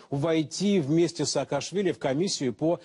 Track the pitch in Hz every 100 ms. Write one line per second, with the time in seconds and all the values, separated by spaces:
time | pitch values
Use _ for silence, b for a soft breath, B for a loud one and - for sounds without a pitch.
0 | B 143 165 160 147 - 202 196 135 160
1 | 170 - 139 143 131 143 - 190 180 -
2 | 143 139 190 - 131 - 156 170